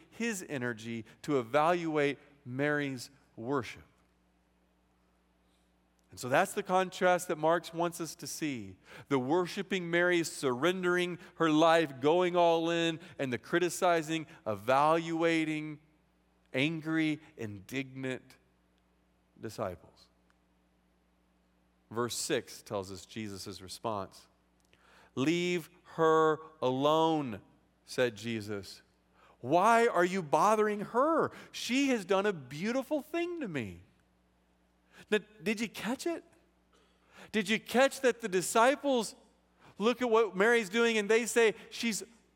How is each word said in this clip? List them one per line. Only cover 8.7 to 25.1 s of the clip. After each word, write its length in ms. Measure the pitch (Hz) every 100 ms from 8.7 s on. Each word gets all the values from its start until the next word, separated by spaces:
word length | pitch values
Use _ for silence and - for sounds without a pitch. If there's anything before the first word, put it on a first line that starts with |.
| 92 - - -
The 100 | 139
worshiping 720 | 127 170 180 202 190 196 175
Mary 320 | 170 180 175
surrendering 960 | 156 - 139 123 160 185 180 180 180 170 - -
her 160 | 165
life, 480 | 151 165 165 160 135
going 340 | 139 175 180 175
all 360 | 170 165 165
in, 280 | 170 165 160 - -
and 120 | 139
the 60 | 120
criticizing, 880 | - 170 175 - 185 170 151 160 156 - -
evaluating, 1300 | 101 104 131 151 165 165 165 165 165 156 156 156 147 _ _ _ _ _ _ _
angry, 680 | 127 143 165 156 160 160 147 - -
indignant 840 | 110 101 92 131 135 131 131 127 - - _ _ _ _ _ _ _ _ _ _
disciples. 680 | 113 110 104 87 - _ _ _ _ _ _ _ _ _ _ _ _ _ _ _ _ _ _ _ _
Verse 240 | 110 120 -
six 480 | - 143 - -
tells 280 | - 107 95
us 140 | 95 -
Jesus' 560 | - 107 98 104 90
response. 640 | 95 - 120 104 95 - _ _ _ _ _ _ _ - -